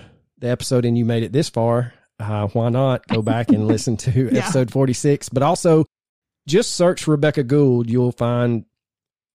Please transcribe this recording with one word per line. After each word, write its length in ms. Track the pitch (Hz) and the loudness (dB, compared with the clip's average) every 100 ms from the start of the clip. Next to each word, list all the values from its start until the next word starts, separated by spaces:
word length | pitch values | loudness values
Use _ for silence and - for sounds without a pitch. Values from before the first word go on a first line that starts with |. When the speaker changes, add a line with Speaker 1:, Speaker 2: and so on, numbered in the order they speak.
| - _ _ _ | -8 _ _ _
Speaker 1:
the 100 | 120 | -6
episode 360 | 123 - 123 120 | -4 -2 0 2
and 120 | 117 | 0
you 60 | 117 | 0
made 180 | 117 | 0
it 100 | 110 | -2
this 160 | 127 160 | -2 -2
far, 440 | 120 117 120 120 - _ - | 0 0 0 -2 -10 _ -14
uh, 280 | 104 104 104 | -6 -4 -2
why 200 | 117 120 | -2 0
not 380 | 123 135 127 - | 0 0 -2 -2
go 140 | 113 | -2
back 280 | 107 113 120 | 0 -2 2
and 180 | 107 107 | 0 0
listen 300 | 110 - 110 | -4 -4 -4
to 320 | 131 123 127 | -2 -2 0
Speaker 2:
<laughs> 20 | |
Yeah. 80 | 127 | 0
Speaker 1:
episode 280 | - 143 123 | 0 0 0
forty-six? 580 | 131 135 120 147 143 - | 0 0 0 0 -2 -2
But 140 | 127 | -2
also 420 | 143 180 175 160 151 _ _ _ _ _ - | 0 2 4 4 2 _ _ _ _ _ -2
just 260 | 175 240 - | 0 0 0
search 320 | 175 180 - | 0 2 0
Rebecca 360 | 151 151 151 | 2 2 0
Gould. 460 | 120 147 139 120 117 | 0 2 4 2 0
You'll 220 | 123 123 | 0 0
find 540 | - 120 120 120 117 - _ _ _ _ _ _ | 0 -2 0 0 -2 -6 _ _ _ _ _ _